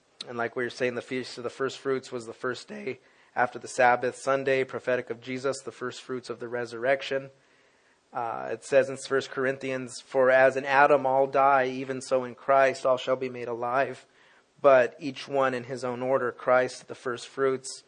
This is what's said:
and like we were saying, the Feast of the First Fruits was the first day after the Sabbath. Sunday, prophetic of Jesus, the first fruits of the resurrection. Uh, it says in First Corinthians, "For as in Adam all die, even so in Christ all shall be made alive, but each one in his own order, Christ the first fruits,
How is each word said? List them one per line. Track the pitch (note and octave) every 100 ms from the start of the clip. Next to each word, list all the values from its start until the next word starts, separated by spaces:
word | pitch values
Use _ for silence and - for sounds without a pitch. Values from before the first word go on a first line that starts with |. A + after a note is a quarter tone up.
| _ _ C#3+
and | A#2+
like | A#2 -
we |
were | A#2+
saying, | - B2+
the | A#2+
Feast | - C3 A#2+ -
of |
the | A#2
First | - C3 -
Fruits | C#3 C3 C3
was | B2
the | A2+
first | A#2 B2+ A#2+ -
day | G#3+ G#3 B2 _ _ _ -
after | B2 A#2+
the | -
Sabbath. | - B2 B2 B2+ -
Sunday, | - C#3 C3+ C3
prophetic | C3 A#2+ - B2 B2
of | A#2
Jesus, | A#2+ B2+ C3+ B2+
the | -
first | - B2+ -
fruits | - B2+ -
of | A#2
the | A#2+
resurrection. | A#2+ A#2 A2+ A#2+ C#3 - C3+ C3+ _ _ _ _ _ _ _ _
Uh, | - A#2 B2+ C3
it | A2+
says | - C#3 C3
in | C3
First | - C3+ B2+
Corinthians, | - C3 C3+ C3+ C3 B2+ -
"For | - C#3 B2+
as | C3 C3+ C3
in |
Adam | C#3+ C3+ C#3+ D3
all | C3 C3+ C#3
die, | C#3 C3+ C#3 C3
even | B2+ C3 C3
so | - C3
in | B2
Christ | A#2 - C#3 C3+ B2+ C3+
all | B2+
shall | - B2+
be | C3
made | B2 A#2+
alive, | A#2 A#2+ B2+ B2+ B2+ _ _ _ _ _ _
but | C#3+ C3 A#2+ -
each | D3+ B2+ -
one | C#3 C3
in | B2+
his | B2 B2+
own | B2+ A#2+
order, | B2+ C3+ A#2+
Christ | - - B2+ B2+ - -
the |
first | A#2+ C3 A#2 -
fruits, | - C3+ C3 C3 -